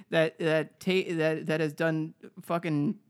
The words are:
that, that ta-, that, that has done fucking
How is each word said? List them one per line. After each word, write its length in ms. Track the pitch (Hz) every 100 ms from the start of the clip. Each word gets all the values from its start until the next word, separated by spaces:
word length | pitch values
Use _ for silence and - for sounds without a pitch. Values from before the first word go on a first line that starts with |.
| -
that, 280 | 165 160 -
that 400 | 165 156 151 -
ta-, 360 | 190 185 185 165
that, 300 | 156 160 160
that 140 | 160
has 120 | 156
done 400 | 147 165 160 160 - - -
fucking 540 | - 170 175 147 143 - _